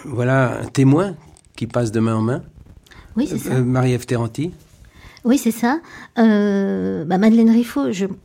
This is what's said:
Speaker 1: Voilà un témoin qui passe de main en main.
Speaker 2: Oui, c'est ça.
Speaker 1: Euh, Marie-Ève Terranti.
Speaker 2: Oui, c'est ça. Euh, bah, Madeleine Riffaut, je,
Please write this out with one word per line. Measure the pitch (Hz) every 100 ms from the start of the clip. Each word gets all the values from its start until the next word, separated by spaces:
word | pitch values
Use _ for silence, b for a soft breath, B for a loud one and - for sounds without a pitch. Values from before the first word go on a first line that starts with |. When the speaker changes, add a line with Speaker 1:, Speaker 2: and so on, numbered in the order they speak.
| -
Speaker 1:
Voilà | 110 123 135 123 -
un | -
témoin | - 135 151 196 - b b _ -
qui | 113
passe | 123 117
de | 113
main | 113 110
en |
main. | 110 151 - - - - _ B B 214
Speaker 2:
Oui, | 285
c'est | -
ça. | - 127
Speaker 1:
Euh, |
Marie-Ève | 123 127 127 123 -
Terranti. | 120 117 113 170 - _ _ - b b b 240
Speaker 2:
Oui, | 269
c'est | 233
ça. | 220 240 320 B B B -
Euh, | 226 208 208 202 196 190 185 190
bah, | 160 185
Madeleine | 220 226 226
Riffaut, | 226 233 285 269
je, | 190 196 -